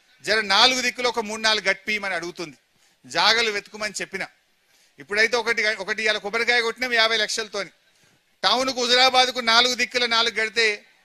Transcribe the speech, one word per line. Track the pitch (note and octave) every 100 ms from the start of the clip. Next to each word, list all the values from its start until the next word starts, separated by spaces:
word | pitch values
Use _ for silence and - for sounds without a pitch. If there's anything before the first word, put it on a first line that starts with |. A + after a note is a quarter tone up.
| _ _
జర | C3+ A3
నాలుగు | G3+ G3 B3+ B3+
దిక్కులు | A#3+ B3 B3
ఒక | A#3
మూడు | G#3 A3
నాలుగు | A3 G#3+ F#3
గట్టిమని | F#3+ - G#3+ G3
అడుగుతుంది. | F3 E3+ F3+ D#3+ B2+ _ _ _ _ C3
జాగలు | D#3 G3 A3+ A3+
వెతుకుమని | G3+ - G#3+ G#3+ F#3+
చెప్పిన. | E3+ F#3+ D#3 _ _ _ _ _ _ -
ఇప్పుడైతే | C#3+ G#3 A3+ A#3+
ఒకటి, | A3 A3+
ఒకటి | G#3+ A3 F#3 G#3+
ఇవాళ | A3 G#3+
కొబ్బరికాయ | G3+ A3+ A#3 A#3+
కొట్టినాం | A3+ A#3 B3+
యాభై | A#3 A3 A3+
లక్షలతోని. | G#3 - G#3+ G3+ E3+ _ _ _ _ _ _ _
టౌన్కు, | F#3 A#3 C4 B3
హుజురాబాద్కు | A#3+ B3 C4 B3+ B3+ B3
నాలుగు | A3+ A3+ B3
దిక్కుల | A#3 A#3+ B3+ A#3+
నాలుగు | A3+ A#3 G#3
కడితే | A3 G#3+ A3 G#3 _ _